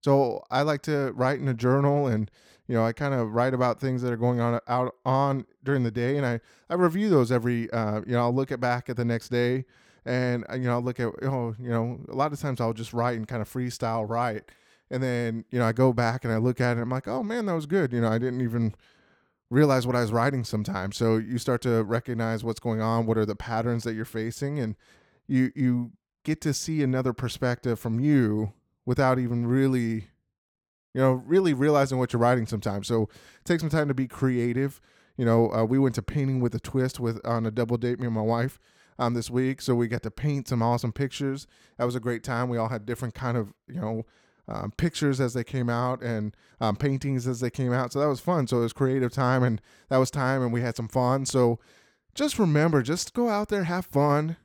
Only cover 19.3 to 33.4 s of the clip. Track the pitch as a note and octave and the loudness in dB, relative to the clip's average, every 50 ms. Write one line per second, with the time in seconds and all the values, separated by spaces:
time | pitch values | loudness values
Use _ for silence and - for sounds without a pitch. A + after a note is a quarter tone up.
19.3 | _ _ _ _ A#2+ C3 D3+ D3 C3+ C3 A#2 B2 B2 B2 A#2+ G#2+ G#2+ A#2 A#2 C#3 | _ _ _ _ 4 4 6 6 6 4 2 2 0 0 0 2 2 2 2 2
20.3 | C#3 C3 A#2 - - G#2+ G#2 - G3 F#2+ F#2 G2 G2+ - A#2 A2+ A2+ A2 A2+ F#2+ | 0 -2 -4 -2 -2 -4 -2 -2 -4 -4 -4 -4 -4 0 2 2 2 2 0 -2
21.3 | B2 A#2+ - - B2+ A#2+ - B2+ A#2 A2+ A2+ G2 A#2 A#2 - - A#2+ A2+ A#2 A2+ | -4 -4 -2 -2 -2 0 0 0 0 0 0 0 -2 -4 -2 -4 -4 -4 -2 -2
22.3 | A2+ A2 A2+ A#2 A2 - - A#2+ A2 A2 A2 A2 A2+ A2+ A#2 A2 A2+ A2 G#2+ G#2 | -2 -4 -4 -6 -6 -4 -4 -4 -2 -2 0 0 0 0 2 2 2 2 2 0
23.3 | G#2 G#2 - - A#2 A2 A2+ A#2+ A#2+ A#2 A2 A#2 A2+ A2 A2 - - A2+ A2 A2+ | -2 -6 -6 -4 -4 -2 0 0 -2 -2 -2 -4 -4 -6 -6 -6 -6 -6 -6 -6
24.3 | A#2 - C#3+ C#3 D3 D3+ B2+ A2 G#2 _ _ _ - _ _ _ _ _ _ _ | -6 -6 -6 -4 -4 -4 -4 -4 -6 _ _ _ -20 _ _ _ _ _ _ _
25.3 | C3+ B2+ C3 B2+ - - C#3 B2+ B2 B2 A#2+ A#2 - _ _ _ _ _ _ - | 2 2 2 2 0 -2 0 0 0 0 -2 -6 -10 _ _ _ _ _ _ -6
26.3 | D#3 D3+ - D#3+ C#3 - - - D#3+ D#3 C#3+ C3 B2+ C3 B2+ C3 A#2+ - C3 A#2+ | -6 -2 -2 -2 -2 -2 -4 -4 -2 0 0 0 0 0 0 -2 -2 -2 -6 -6
27.3 | - - - B2 B2 - - B2+ A#2 G#2 - A#2 A2 A#2 C3 D3 D3 C#3 B2 G#2+ | -6 -2 -2 -2 -2 -2 -2 -4 -4 -2 -2 -4 -2 0 2 4 4 4 4 4
28.3 | G#2 G#2+ G#2+ G2+ - _ _ _ _ _ _ - B2 A#2 C#3 C3 C3 B2+ B2 A#2 | 2 0 -2 -4 -6 _ _ _ _ _ _ -4 0 2 4 2 2 2 0 -2
29.3 | A#2+ A#2+ A#2+ A#2 B2 C3+ C3+ C3+ C3 B2+ A#2 A2+ A2+ A2 G2 - _ _ _ _ | -2 -2 0 2 2 2 4 2 2 2 0 0 -2 -4 -6 -10 _ _ _ _
30.3 | _ _ _ _ _ _ _ _ _ _ _ _ _ B2+ C3 C3+ C3 B2+ B2+ - | _ _ _ _ _ _ _ _ _ _ _ _ _ 4 4 4 4 2 0 2
31.3 | D#3+ F#3+ F#3+ F3 D3 B2 C3+ D3+ D3 D3 C#3 C3+ C3 B2+ B2+ A#2+ - A#2+ A#2 A#2+ | 4 4 6 4 4 4 4 4 4 4 4 2 2 0 -2 0 2 2 4 4
32.3 | B2+ B2 A2+ A2 A#2+ G#2+ - A2+ G2 G2+ G2 - A#2 A2+ G#2+ G#2 - - - - | 4 4 2 -2 -4 -4 -4 -4 -4 -4 -2 0 2 2 0 0 -4 -16 -20 -20
33.3 | - _ | -20 _